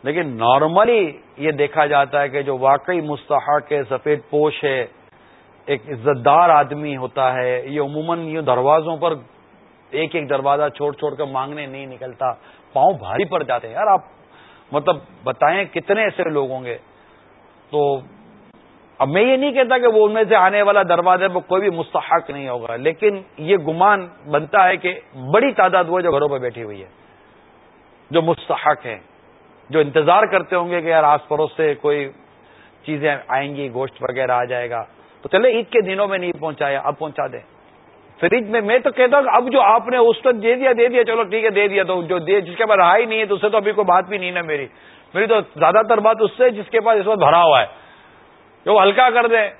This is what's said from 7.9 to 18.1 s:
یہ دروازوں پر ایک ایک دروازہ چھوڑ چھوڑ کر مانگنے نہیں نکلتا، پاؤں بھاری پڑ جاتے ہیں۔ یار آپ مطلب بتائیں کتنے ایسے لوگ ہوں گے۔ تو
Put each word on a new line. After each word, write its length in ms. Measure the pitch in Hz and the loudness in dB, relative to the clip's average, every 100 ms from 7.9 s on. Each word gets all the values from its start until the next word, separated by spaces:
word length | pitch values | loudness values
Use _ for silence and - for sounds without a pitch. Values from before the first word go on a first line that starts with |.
| 151 160 170 | -6 -6 -6
یہ 220 | 160 156 | -6 -6
دروازوں 560 | 139 123 135 156 160 160 | -2 0 2 0 0 -4
پر 160 | 170 151 117 _ _ _ _ _ _ | -4 -4 -12 _ _ _ _ _ _
ایک 240 | 139 160 165 | -6 -4 -6
ایک 140 | 143 | -4
دروازہ 340 | 139 139 143 147 - | -4 0 0 -2 -4
چھوڑ 180 | 147 | -8
چھوڑ 220 | 139 151 135 | -4 -8 -6
کر 100 | 143 | -8
مانگنے 400 | 135 139 147 139 | -6 -8 -10 -14
نہیں 200 | 135 135 | -14 -16
نکلتا، 460 | 127 131 117 131 117 - - _ | -16 -16 -6 -6 -6 -16 -20 _
پاؤں 200 | 131 160 | 2 2
بھاری 320 | 165 95 113 190 | 0 -6 -4 -2
پڑ 180 | 175 | -4
جاتے 240 | 139 120 113 | -4 -6 -6
ہیں۔ 80 | 123 | -4
یار 120 | 214 | 2
آپ 140 | 190 - _ _ _ - _ _ | 0 0 _ _ _ -20 _ _
مطلب 240 | 143 151 156 - - | -4 -2 -2 -6 -10
بتائیں 420 | 131 127 147 185 185 | -8 0 0 0 -4
کتنے 360 | 170 - 202 | -8 -2 0
ایسے 280 | 214 180 170 | 0 -2 -4
لوگ 200 | 151 131 | -2 -4
ہوں 140 | 131 123 | -8 -10
گے۔ 120 | 113 _ _ _ _ _ _ _ _ _ | -12 _ _ _ _ _ _ _ _ _
تو 300 | 147 143 135 131 | -2 0 -2 -8